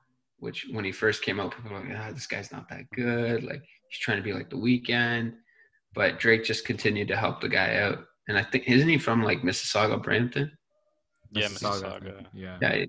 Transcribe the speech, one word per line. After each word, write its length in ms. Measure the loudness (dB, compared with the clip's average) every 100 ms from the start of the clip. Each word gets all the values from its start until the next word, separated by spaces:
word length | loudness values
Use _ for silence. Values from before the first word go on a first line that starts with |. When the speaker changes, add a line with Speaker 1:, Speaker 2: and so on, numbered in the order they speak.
| _ _ _ _
Speaker 1:
Which, 280 | -10 -10 -10
when 140 | -6 -6
he 60 |
first 300 | 0 0 2
came 160 | -2 -2
out, 160 | -4
people 160 | -8 -12
were 80 | -10
like, 140 | -10 -10
"Ah, 120 | -10
this 140 | -10 -8
guy's 240 | -8 -8
not 160 | -12 -14
that 140 | -14 -10
good. 480 | -4 0 0 0 -2
Like, 180 | -4 -10 -12 _ _
he's 80 | -8
trying 160 | -2 -2
to 40 |
be 100 | -2
like 160 | -6 -6
The 60 | -2
Weeknd." 760 | 2 2 2 0 2 0 -2 -6 _ _ _ _ _
But 240 | 0 2 4
Drake 260 | 4 4
just 200 | 4 -4
continued 440 | -2 0 0 0 0
to 80 | 0
help 240 | 0 0
the 60 | 0
guy 280 | 2 2 2
out. 280 | 0 -2 -8 _ 0
And 100 | 0
I 40 |
think, 200 | 2 0 4
isn't 200 | 6 6
he 80 | 4
from, 260 | 4 4
like, 200 | 4 2
Mississauga, 600 | 0 -2 0 2 4 2
Brampton? 480 | 2 2 2 0 -4 -6 _ _ _ _ _ _ -8
Speaker 2:
Yeah, 140 | -2 -2
Speaker 3:
Mississauga, 360 | -2 -2 -2
I 140 | -4 -10
Speaker 2:
Mississauga. 140 | -12 -14
Speaker 3:
think. 120 | -16
Yeah. 240 | -14 -14 -2
Speaker 1:
Yeah, 220 | 0 0